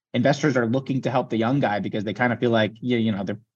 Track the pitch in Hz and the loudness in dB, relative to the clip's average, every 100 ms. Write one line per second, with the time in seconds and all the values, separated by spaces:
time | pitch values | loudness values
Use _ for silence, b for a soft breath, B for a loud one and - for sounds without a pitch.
0 | _ 120 135 147 156 127 117 131 135 131 | _ 0 2 2 2 2 0 0 -2 -2
1 | 127 127 123 113 113 143 120 104 101 110 | 0 -2 0 0 0 2 0 -2 -4 -4
2 | 104 98 123 110 123 113 107 110 123 120 | -4 -2 -2 0 2 2 2 -2 -2 0
3 | 110 98 98 104 _ | 0 -2 -4 -8 _